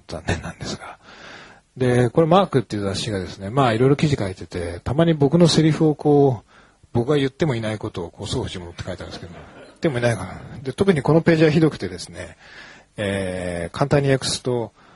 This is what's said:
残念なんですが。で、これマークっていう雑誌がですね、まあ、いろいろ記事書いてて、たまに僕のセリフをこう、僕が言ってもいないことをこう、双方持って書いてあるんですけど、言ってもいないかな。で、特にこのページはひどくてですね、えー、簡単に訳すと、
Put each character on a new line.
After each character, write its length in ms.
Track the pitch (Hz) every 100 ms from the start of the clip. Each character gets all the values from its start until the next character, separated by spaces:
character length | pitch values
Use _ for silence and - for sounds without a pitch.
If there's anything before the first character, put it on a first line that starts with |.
| -
残 180 | 82 -
念 140 | 87
な 120 | 85
ん 60 | -
で 60 |
す 120 | - -
が。 220 | - - - - - - - - _ -
で、 320 | 127 123 123
こ 120 | -
れ 40 | 165
マ 160 | 180
ー 40 | 190
ク 100 | 135
っ 20 |
て 140 | 117 107
い 40 |
う 20 |
雑 120 | 101 95
誌 140 | -
が 100 | 98
で 60 | 92
す 100 | -
ね、 120 | 98
ま 160 | 123 131
あ、 60 |
い 60 | 110
ろ 80 | 131
い 20 |
ろ 60 | 143
記 120 | 156
事 80 | 143
書 120 | 98
い 60 |
て 120 | 92 87
て、 340 | 92 85 87
た 120 | -
ま 100 | 131
に 100 | 170
僕 240 | 160 139 165
の 80 | 170
セ 160 | 151
リ 80 | 160
フ 160 | 147 160
を 80 |
こ 480 | 147 151 147 139 117
う、 60 | - _ _ _ _
僕 180 | 117 117
が 60 | 151
言 120 | 135
っ 20 |
て 160 | - 165
も 80 |
い 60 | 117
な 100 | 110
い 80 | 107
こ 120 | 110
と 140 | -
を 60 | 82
こ 140 | -
う、 20 | 98
双 120 | 131
方 180 | 95 95
持 120 | 87
っ 20 |
て 80 | 82
書 100 | -
い 40 | 87
て 80 |
あ 20 | 82
る 0 |
ん 0 |
で 40 |
す 80 | -
け 60 | 87
ど、 60 |
言 80 | 82 76 - -
っ 40 | _
て 100 | 170
も 100 | 123
い 40 |
な 80 | 120
い 60 | 107
か 80 |
な。 340 | - - - -
で、 100 | -
特 200 | - 196
に 100 | 165
こ 100 | 127
の 80 | 160
ペ 120 | 165
ー 40 | 160
ジ 80 |
は 60 | 160
ひ 100 | 151
ど 100 | 160
く 80 | -
て 100 | 92
で 100 | 90
す 100 | -
ね、 280 | 85 90 - - - - - _ -
え 760 | 104 98 95 90 90 87 87
ー、 40 | -
簡 120 | 139
単 140 | 147
に 80 | 139
訳 160 | 135 -
す 160 | -
と、 300 | - 123 110 - _